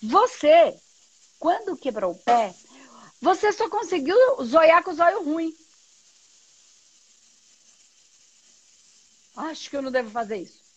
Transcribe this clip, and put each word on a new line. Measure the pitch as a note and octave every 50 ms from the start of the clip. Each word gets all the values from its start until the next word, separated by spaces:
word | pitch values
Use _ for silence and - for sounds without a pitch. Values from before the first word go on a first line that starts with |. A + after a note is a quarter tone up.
| -
Você, | G#3+ B3+ F#4+ A4+ B4 - - - D4 D#4 E4+ E4 A3+ - - _ _ _ _ _ _ _ _ _ _ _ _
quando | C4+ D#4+ F4+ A4 A4 G4 E4+
quebrou | - - C#4 G#3+ G#3+ G3 F3+ E3+
o | F#3+
pé, | _ - A#3+ A#3+ A3 F#3+ F3+ - _ _ - - - - - - - - _ _
você | - D#4+ F#4+ F#4 - G#4 F#4+
só | - A4+ E4
conseguiu | - D#4+ A4+ D#4+ F#4+ E4+ C4 C#4 F#4 A#4+ B4+ B4+ C5+ - C4
zoiar | A3+ A#3+ D#4+ E4 D#4+ E4 F4 E4
com | F#4+
o | F4
zóio | D4 E4+ E4+ - A4+ F4+
ruim. | C#4+ D#4 E4 E4 D#4+ D#4 - _ _ _ _ _ _ _ _ _ _ _ _ _ _ _ _ _ _ _ _ _ _ _ _ _ _ _ _ _ _ _ _ _ _ _ _ _ _ _ _ _ _ _ _ _ _ _ _ _ _ _ _ _ _ _ _ _ _ _ _ _ _ _ _ _ _ _ _ _ _ _ _ _ _ _
Acho | - C4 D#4+ D#4 - - -
que | -
eu | C#4 C4+
não | C4
devo | B3 B3+ B3 A3
fazer | G#3 A#3+ A3+ G3+ A3 G3
isso. | E3+ - _ _ _ _ _